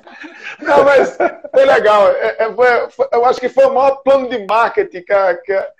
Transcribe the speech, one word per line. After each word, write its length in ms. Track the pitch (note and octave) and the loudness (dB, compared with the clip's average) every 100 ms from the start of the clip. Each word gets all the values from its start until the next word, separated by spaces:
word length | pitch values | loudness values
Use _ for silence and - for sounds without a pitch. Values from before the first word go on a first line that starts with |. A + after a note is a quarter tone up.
| - - D#4 - - - | -20 -20 -20 -20 -20 -10
Não, 220 | D#4 C#4+ | 0 2
mas 340 | C#4 C4+ - - F4 - - | 4 4 2 -2 -6 -6 -4
foi 120 | B3+ C4+ | 2 2
legal. 420 | A3+ G#3 G#3 F#3+ | 2 2 2 2
É, 260 | - A3+ A3 | 0 -4 -4
é, 140 | A3 | -6
foi, 360 | G3+ B3 A#3+ - | 0 0 0 -4
foi, 160 | - C4+ | -6 -2
eu 140 | A#3 B3 | 0 0
acho 140 | - | -2
que 100 | B3 | -2
foi 160 | C4 C4+ | 0 2
o 80 | |
maior 220 | B3 C#4 C4+ | 2 0 0
plano 320 | C4+ C#4 B3+ | 0 0 0
de 160 | B3 G3 | -8 -2
marketing 560 | A3 A#3 G#3 G3 F3+ | -2 0 -2 -6 -8
que 120 | F3 | -2
a, 220 | G3 F#3+ F3 | 0 0 -2
que 180 | - | -4
a, 140 | G3 - | -6 -6